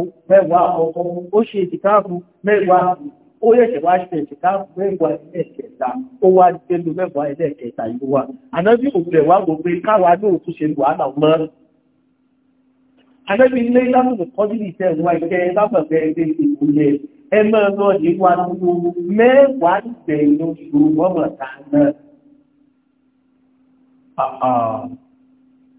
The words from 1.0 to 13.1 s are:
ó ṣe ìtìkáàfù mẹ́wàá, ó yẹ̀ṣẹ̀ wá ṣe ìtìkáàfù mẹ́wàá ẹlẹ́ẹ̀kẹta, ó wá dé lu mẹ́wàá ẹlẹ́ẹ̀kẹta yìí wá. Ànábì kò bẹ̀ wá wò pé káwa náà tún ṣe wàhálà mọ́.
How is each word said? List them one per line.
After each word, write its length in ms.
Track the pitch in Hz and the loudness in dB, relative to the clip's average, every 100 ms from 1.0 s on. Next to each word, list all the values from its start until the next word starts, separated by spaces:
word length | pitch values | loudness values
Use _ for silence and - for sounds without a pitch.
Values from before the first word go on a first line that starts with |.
| 175 175 180 | -6 -8 -2
ó 100 | 208 | -2
ṣe 180 | 226 202 | -2 -4
ìtìkáàfù 540 | 180 - 196 208 196 180 - _ | -6 -2 0 0 0 -8 -10 _
mẹ́wàá, 580 | 190 208 185 180 180 180 - - _ _ | 0 0 4 2 2 -2 -8 -18 _ _
ó 60 | 233 | 4
yẹ̀ṣẹ̀ 340 | 240 233 143 | 4 4 0
wá 100 | 165 185 | 0 0
ṣe 200 | 180 160 | 0 -8
ìtìkáàfù 460 | 143 - 180 196 - | -8 -4 -2 -2 -6
mẹ́wàá 360 | 180 196 190 156 | -6 -6 -2 -2
ẹlẹ́ẹ̀kẹta, 800 | - 151 180 151 - - - 127 254 254 - | -4 -10 -10 -10 -14 -18 -8 -8 -8 -12 0
ó 100 | 190 | 4
wá 180 | 185 180 | 6 4
dé 200 | 170 - 175 | 2 -4 -6
lu 140 | 170 | -4
mẹ́wàá 320 | 160 180 143 147 | -6 -6 -4 -6
ẹlẹ́ẹ̀kẹta 560 | 143 160 147 120 - | -4 -6 -6 -12 -10
yìí 200 | 113 123 | -8 -8
wá. 180 | 135 135 123 - _ | -2 -2 -2 -10 _
Ànábì 380 | 165 196 240 269 | -2 2 2 0
kò 100 | 190 | -2
bẹ̀ 220 | 170 160 | 0 2
wá 140 | 151 190 | 4 2
wò 140 | 180 156 | 2 -4
pé 140 | 175 170 | -4 -4
káwa 340 | 214 214 175 | 0 2 2
náà 280 | 175 214 165 | 2 0 -2
tún 0 | - | -4
ṣe 200 | 165 151 | -6 -6
wàhálà 380 | 143 139 160 135 | -2 -2 -2 -4
mọ́. 400 | 139 156 160 160 - _ _ _ _ _ _ _ _ _ _ _ _ _ _ _ | 0 2 2 -2 -10 _ _ _ _ _ _ _ _ _ _ _ _ _ _ _